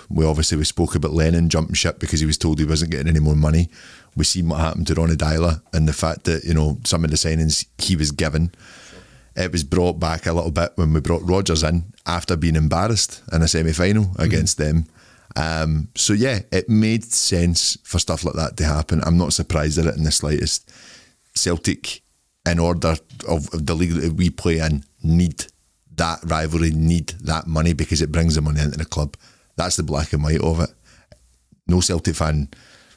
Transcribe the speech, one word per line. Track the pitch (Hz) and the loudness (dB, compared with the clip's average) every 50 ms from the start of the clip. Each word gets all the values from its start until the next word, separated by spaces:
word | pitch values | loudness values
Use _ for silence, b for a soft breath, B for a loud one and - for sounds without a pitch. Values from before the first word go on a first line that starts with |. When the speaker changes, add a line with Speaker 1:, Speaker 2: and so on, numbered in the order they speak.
| - - | -10 -4
Speaker 1:
We | 78 78 78 | 0 2 2
obviously, | 78 76 78 78 - 85 76 | 2 2 2 0 0 0 0
we | 76 | 0
spoke | - - 87 82 - - | 0 0 0 0 0 0
about | 78 80 78 | -2 -2 0
Lennon | 78 80 78 82 87 85 85 80 | 2 2 2 4 4 4 2 2
jumping | - 80 80 - - | 2 0 -2 -2 -2
ship | - - 82 - - | -2 -2 -2 -4 -4
because | 82 - 82 76 | -4 -2 0 0
he | 78 | 0
was | 76 76 | 0 0
told | - - 80 78 76 | 0 0 0 0 0
he | 76 | 0
wasn't | 76 80 76 82 80 | 0 0 0 -2 -2
getting | 78 65 73 85 | -4 -2 0 2
any | 80 78 | 2 4
more | 76 76 76 | 4 4 4
money. | 76 78 78 80 85 87 B B B B B B B B B - | 4 4 4 4 2 2 B B B B B B B B B -4
We've | 85 90 | -2 -2
seen | - - 92 85 80 | 0 0 0 -2 -2
what | 73 78 | 0 0
happened | 80 80 - - 82 - | -2 -2 -2 -2 -2 -2
to | 78 | 0
Ronny | 80 82 82 80 | 2 2 2 2
Deila | 76 78 78 80 82 85 85 78 - - _ | 2 0 0 2 2 2 0 0 -2 -4 _
and | - 80 78 76 | 0 2 2 2
the | 73 | 2
fact | - - 80 78 - - | 0 -2 -2 -2 -2 -2
that, | 85 80 73 - | -2 -2 -2 0
you | 82 | 0
know, | 82 78 76 76 67 - - | 0 2 2 0 0 -2 -4
some | - 90 82 82 | -2 -2 0 0
of | 78 | 0
the | 76 | 0
signings | - - 80 80 80 80 78 76 - - - _ - | -2 0 0 0 0 2 0 0 -2 -4 -8 _ -6
he | - - 92 | -2 -2 0
was | 76 78 73 | 0 0 -2
given. | 71 71 80 76 76 80 85 87 B B B B B B B B B B B B B B B B - | -2 -2 -2 -2 0 0 0 -2 B B B B B B B B B B B B B B B B -6
It | - 90 90 | -6 -4 -2
was | 90 85 71 | -2 -4 -2
brought | 67 87 90 87 90 82 80 | 0 0 2 2 2 0 0
back | 85 80 80 82 - | -2 -2 -2 -2 -2
a | 87 | -2
little | 82 85 78 85 | -2 0 -2 -2
bit | - 82 87 - - | -2 -2 -2 -2 0
when | 95 82 78 | 0 2 2
we | 80 78 | 2 2
brought | - - 85 78 | 2 0 0 0
Rodgers | - 87 90 98 98 90 80 73 | 0 0 0 2 2 0 0 0
in | 76 78 87 85 87 - - _ - | 0 0 0 -2 -2 -6 -12 _ -8
after | 82 87 85 - - 90 | -6 -6 -4 -2 -2 -2
being | 78 82 82 80 | 0 2 2 2
embarrassed | 78 78 76 82 85 98 113 113 - - - - - - - | 2 2 2 2 2 0 0 0 0 -2 -4 -6 -12 -8 -2
in | 85 82 | 0 2
a | 80 76 | 2 2
semi-final | - 82 82 82 78 85 87 101 104 110 104 | 2 0 0 0 0 2 2 2 2 2 2
Speaker 2:
Mm-hmm. | 92 95 - | 0 0 0
Speaker 1:
against | 82 - 82 80 80 - - - | 0 2 2 2 0 0 0 0
them. | 76 76 78 82 80 B B B B B B B B B - | 0 2 2 0 0 B B B B B B B B B -6
Um, | - 78 80 80 80 80 78 78 76 90 - - | -4 -4 -2 -2 -2 0 0 0 -2 -2 -4 -4
so | - - - | -4 -2 0
yeah, | 104 104 123 135 120 95 - - | 2 2 2 0 0 -2 -4 -2
it | - - - - | -2 -2 0 2
made | 107 107 110 110 113 113 - | 2 4 4 2 2 0 -2
sense | - - - - - 98 85 87 87 82 - - - - - - | -4 -2 -2 0 0 2 2 2 2 2 0 0 -2 -4 -6 -6
for | - - 85 | -4 -2 -2
stuff | - - 82 - 87 | -2 -2 -4 -4 -4
like | 80 - | -4 -2
that | 82 78 - - | -2 -4 -4 -2
to | - 80 | -2 0
happen. | 78 76 78 78 - - 78 - | 0 0 0 0 0 0 0 2
I'm | 82 85 87 | 4 4 4
not | 87 80 | 4 2
surprised | - - 78 - - 76 76 78 71 80 | 0 -2 -2 -2 0 0 0 0 0 0
at | 80 | 0
it | 76 - | 0 0
in | 78 78 | 0 0
the | 76 | 0
slightest. | - - - 73 76 73 - 76 - - B B B B B B B B B B B B _ _ - | 0 0 0 0 0 0 0 -2 -4 -6 B B B B B B B B B B B B _ _ -6
Celtic, | - - 90 87 80 - 101 73 - - - - - _ _ _ _ _ _ _ _ - | -4 -2 -2 -2 -2 -2 -2 -4 -4 -6 -12 -12 -12 _ _ _ _ _ _ _ _ -4
in | 90 85 82 | -2 0 2
order | 82 87 85 82 - 80 82 - - - - - - - | 2 2 0 0 0 0 -2 -2 -6 -12 -18 -10 -4 -4
of, | 82 73 69 - | -2 -2 -4 -4
of | - 80 73 | -6 -4 -2
the | 76 82 | -2 0
league | 80 90 82 | 0 0 0
that | 85 73 - 85 78 | 0 0 -2 -2 0
we | 87 90 82 | 0 0 0
play | - - - 87 82 80 | 0 0 0 0 0 2
in, | 80 80 76 67 - _ _ _ | 0 0 -2 -2 -4 _ _ _
need | - 78 82 87 90 82 71 - - - _ _ _ _ _ _ _ _ 80 | 0 2 4 4 4 2 -2 -6 -12 -14 _ _ _ _ _ _ _ _ -6
that | - 85 82 80 - 82 | -4 -4 -2 -4 -6 -4
rivalry, | 80 78 78 80 78 82 80 82 80 | -2 -2 -2 -2 -2 0 0 0 2
need | 78 78 80 82 87 82 76 - 82 - | 2 2 2 2 2 2 0 -4 -10 -8
that | - 82 80 80 - | -4 -4 -4 -4 -4
money | 82 80 78 80 85 | -2 -2 0 0 2
because | 78 71 - - 80 73 | 0 0 -2 -2 0 0
it | 80 76 | 0 0
brings | 78 82 82 82 76 | 0 2 2 2 2
the | 76 | 2
money | 73 76 73 73 | 0 0 0 0
into | 73 73 - 78 | 0 -2 -2 -4
the | 80 | -8
club. | - - 80 73 69 - b b b b b b b b | -6 -4 -4 -4 -4 -6 b b b b b b b b
That's | - 85 92 - | -6 -4 -2 -2
the | - | -4
black | 80 71 73 73 76 - | -2 -2 -2 -4 -2 -2
and | 76 73 | -2 -2
white | 73 76 80 76 | 0 0 0 0
of | - 82 87 80 | 0 0 0 0
it. | - - - b b b b b b b - - _ _ _ _ _ _ _ _ _ | 0 -2 -4 b b b b b b b -20 -20 _ _ _ _ _ _ _ _ _
No | 90 90 92 | 0 2 2
Celtic | 87 - 87 82 - 85 78 | 2 0 -2 -2 -2 -2 -2
fan | - 78 78 76 73 69 B B B B B B B B B B | 0 0 0 0 0 -2 B B B B B B B B B B